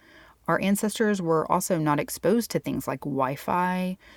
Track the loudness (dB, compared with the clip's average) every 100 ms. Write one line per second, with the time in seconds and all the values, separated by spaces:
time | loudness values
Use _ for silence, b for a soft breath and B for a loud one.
0 | B B B B -2 0 2 0 0 0
1 | 0 2 2 2 2 0 2 2 2 0
2 | -2 -2 2 2 0 -4 -2 -4 -4 -6
3 | -4 -2 -2 -2 -2 0 0 0 -4 -6
4 | B